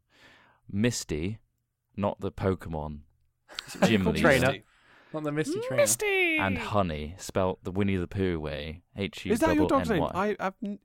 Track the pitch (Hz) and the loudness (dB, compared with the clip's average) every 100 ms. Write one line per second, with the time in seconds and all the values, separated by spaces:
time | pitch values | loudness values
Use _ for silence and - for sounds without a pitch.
0 | _ _ - - _ _ - 98 120 120 | _ _ -20 -20 _ _ -8 0 0 0
1 | - 78 90 113 _ _ _ _ _ - | -4 -4 -4 -8 _ _ _ _ _ -4
2 | 101 - 95 - 98 92 82 78 76 73 | -4 -2 -6 -2 -2 -2 -4 -6 -6 -10
3 | - _ _ _ _ - - - 190 107 | -16 _ _ _ _ -16 -14 2 4 4
4 | 180 - 160 135 127 139 - _ _ - | 4 4 4 6 4 0 -6 _ _ -20
5 | - 156 151 - 156 381 494 587 554 - | -12 -6 -4 -2 -2 -4 -2 2 2 2
6 | 415 381 349 311 196 - 226 104 185 76 | 0 2 2 2 0 -2 0 0 0 -2
7 | 76 92 - 101 92 - 98 92 98 95 | -8 -10 -6 0 0 0 -4 0 2 2
8 | 87 98 95 82 76 73 76 82 - - | 0 0 0 0 -4 -6 -8 -12 -12 -6
9 | 98 - - 220 320 302 - 269 - 185 | -6 -4 0 2 4 4 4 2 2 0
10 | - - 208 - 190 - 202 208 | 0 0 -2 -2 -6 -6 -8 -10